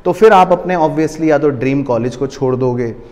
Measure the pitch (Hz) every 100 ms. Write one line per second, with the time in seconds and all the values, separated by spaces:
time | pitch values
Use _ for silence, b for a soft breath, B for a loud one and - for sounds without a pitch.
0 | 180 175 220 190 185 175 175 180 156 147
1 | 156 - 160 151 151 123 131 139 135 117
2 | 123 127 135 - 131 127 127 123 117 107
3 | B